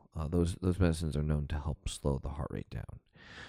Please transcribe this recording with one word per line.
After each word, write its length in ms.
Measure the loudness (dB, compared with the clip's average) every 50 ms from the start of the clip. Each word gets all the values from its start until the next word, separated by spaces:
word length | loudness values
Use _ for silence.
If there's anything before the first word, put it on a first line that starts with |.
| -20 -10 -6
Uh, 140 | -4 -2 0
those, 280 | 2 4 4 2 2 0
those 180 | 0 2 4 6
medicines 380 | 6 4 4 4 0 0 0
are 60 | 0 2
known 240 | 2 2 2 0
to 80 | 0 -2
help 340 | -2 -2 -2 -4 -4 -4 -8
slow 320 | -6 -2 0 0 0 0 -2
the 60 | -4
heart 220 | -6 -6 -6 -6
rate 180 | -6 -8 -8 -8
down. 320 | -8 -8 -8 -10 -12 -16 -18 _ _ -20 -20 -20 -18 -16 -16